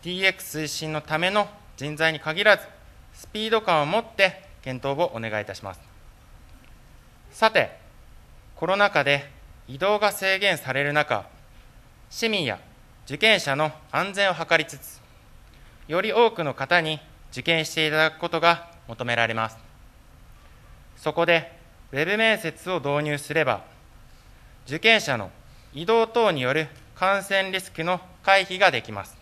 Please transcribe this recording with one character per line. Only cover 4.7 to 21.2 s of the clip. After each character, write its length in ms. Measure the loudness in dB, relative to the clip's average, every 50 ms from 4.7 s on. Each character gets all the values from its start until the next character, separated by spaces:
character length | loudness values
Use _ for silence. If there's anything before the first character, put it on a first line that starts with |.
| -10 -6 -4
討 120 | -4 -2 0
を 140 | -2 -2 -2
お 60 | -6
願 180 | -8 -6 -4 -6
い 20 | -6
い 40 |
た 80 | -6 -10
し 100 | -12 -12
ま 80 | -14 -14
す。 80 | -14 -18 -20 -20 -20 -20 -20 -20 -20 -20 -20 -20 -20 -20 -20 -20 -20 -20 -20 -20 -20 -20 -20 -20 -20 -20 -20 -20 -20 -20 -20 -4
さ 180 | 2 2 4
て、 300 | 4 4 0 0 -2 -16 -20 -20 -20 -20 -20 -20 -20 -20 -20 -20 -20 -20 -20 -20 -12
コ 100 | -8 -2
ロ 100 | -2 2
ナ 140 | 4 2 4
禍 140 | 4 2 2
で 220 | 2 2 0 0 -8 -18 -20 -20 -20 -20 -20 -18 -16
移 100 | -10 -2
動 200 | 0 2 2 2
が 140 | 2 0 0
制 260 | 0 -2 0 0 2
限 200 | 2 0 0 0
さ 160 | -2 -4 -2
れ 100 | -2 -2
る 80 | 0 2
中、 320 | 0 0 0 -2 -4 -4 -8 -20 -20 -20 -20 -20 -20 -20 -20 -20 -20 -20 -20 -20 -20 -20 -18
市 180 | -12 -6 -4 -2
民 160 | -2 -2 -2
や 140 | -4 -4 -6 -10 -20 -20 -20 -20 -20 -20 -20 -14
受 100 | -12 -6
験 240 | 0 2 4 4 4
者 160 | 2 -2 0
の 160 | 0 0 -2 -2 -8 -20 -6
安 220 | -4 -2 -2 -2 -2
全 180 | 0 0 0
を 40 | 0
図 100 | -2 -2 0 0 0
り 80 | 0
つ 100 | -2 -8
つ、 240 | -18 -18 -20 -20 -20 -20 -20 -20 -20 -20 -20 -20 -20 -20 -20 -20 -20 -20 -20 -20 -20 -12 -4
よ 120 | -2 -2 -2
り 100 | 0 4
多 180 | 4 4 4
く 140 | 4 0 -4
の 80 | -4 -4
方 300 | -4 -2 2 2 2 2
に 180 | 0 -4 -6 -8 -18 -20 -20 -20 -16 -12
受 100 | -8 -2
験 220 | 0 0 0 0
し 80 | -2 -2
て 140 | -2 0
い 40 | 0
た 60 | 2
だ 140 | 2 2 2
く 80 | 2 -2
こ 100 | -8 -4
と 100 | -2 2
が 320 | 4 4 4 4 -2 -16 -20 -20 -16
求 180 | -16 -10 -8 -4
め 100 | -2 0
ら 100 | 0 0
れ 60 | 0 0
ま 160 | -2 -4 -4
す。 80 | -6 -12 -20 -20 -20 -20 -20 -20 -20 -20 -20 -20 -20 -20 -20 -20 -20 -20 -20 -20 -20 -20 -20 -20 -20 -20 -20 -20 -20 -8
そ 160 | -6 -6 0
こ 100 | 0